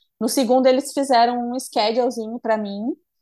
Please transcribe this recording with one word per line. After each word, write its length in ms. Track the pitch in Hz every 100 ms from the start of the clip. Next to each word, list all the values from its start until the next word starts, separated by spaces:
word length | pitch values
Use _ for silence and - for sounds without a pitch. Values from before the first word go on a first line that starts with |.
| _ -
No 100 | 226
segundo, 380 | 277 233 254 262
eles 260 | 262 -
fizeram 580 | - 269 240 240 247 240
um 80 | 254
schedulezinho 800 | - 262 214 233 247 233 220 240
pra 180 | 226 220
mim, 360 | 208 202 226 339 _ _